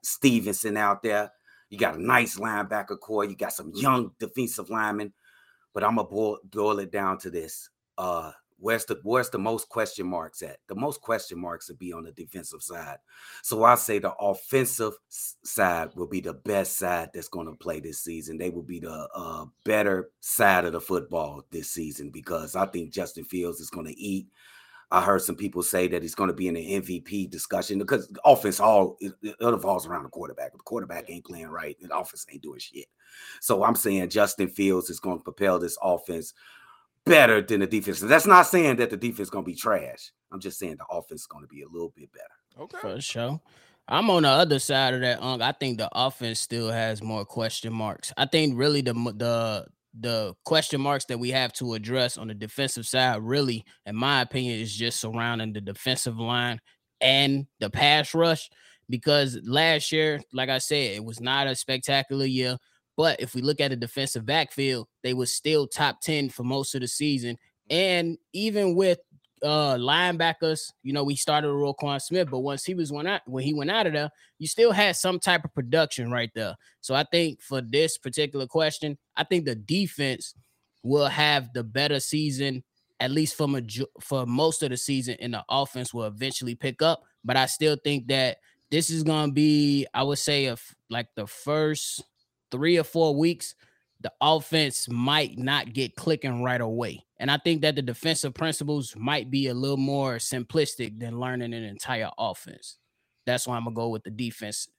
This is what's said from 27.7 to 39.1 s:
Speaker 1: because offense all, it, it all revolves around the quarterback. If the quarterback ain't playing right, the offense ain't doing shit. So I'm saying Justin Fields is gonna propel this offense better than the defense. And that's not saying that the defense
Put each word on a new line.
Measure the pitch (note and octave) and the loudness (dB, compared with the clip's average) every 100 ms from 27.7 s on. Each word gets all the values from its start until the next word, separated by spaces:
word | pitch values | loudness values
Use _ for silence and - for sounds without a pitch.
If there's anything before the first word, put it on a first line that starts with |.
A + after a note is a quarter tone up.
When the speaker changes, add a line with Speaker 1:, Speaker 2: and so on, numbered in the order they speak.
| G2+ | -4
Speaker 1:
because | G2+ C3+ - - C3+ | 0 -2 -2 4 8
offense | C3+ G#2 F#2 | 8 6 4
all, | A2 G#2 G2 - | 6 8 6 0
it, | G2 - | -12 -10
it | G#2+ - | -12 0
all | A#2 | 0
revolves | G#2+ F#2+ F2+ E2 | 2 0 -2 -2
around | E2+ | -8
the | C#2 | -8
quarterback. | - - C2 C2+ | -12 -12 -10 -12
If | - | -12
the | |
quarterback | - A2+ G2 E2+ E2 | -8 -8 -6 -10 -12
ain't | F2 | -16
playing | - E2+ D#2+ | -14 -14 -12
right, | E2 D2+ D2 | -10 -10 -12
the | F2+ D#2 | -6 -6
offense | F2+ - - | -6 -12 -16
ain't | C#2+ | -14
doing | D2 B1+ | -16 -14
shit. | - - - _ _ - - - | -14 -16 -18 _ _ -20 -18 -8
So | - G#2 | 0 4
I'm | G#2+ | 4
saying | A#2+ G#2+ G2 F2 | 4 2 2 2
Justin | G2+ G2+ - F#2 | 2 2 2 -2
Fields | - G2 F#2 F2 | 2 4 4 0
is | E2+ | -6
gonna | G2 F2 | -6 -6
propel | - - G2+ F2+ | -8 0 2 2
this | E2+ - | 0 -2
offense | F#2+ F2 - E2 D#2+ - - - - - _ _ - | 0 0 -2 -8 -8 -16 -20 -20 -20 -20 _ _ 8
better | D#3+ A#2+ G#2+ | 10 10 8
than | G2 G#2 | 4 0
the | F#2+ | 2
defense. | G#2+ G2+ D#2+ | 0 -2 -4
And | G#2 | 6
that's | D#3 F#3+ | 6 12
not | F3+ | 10
saying | E3 F3+ D3+ B2 | 10 6 6 4
that | A#2 | 2
the | G2+ | 0
defense | A#2+ | -4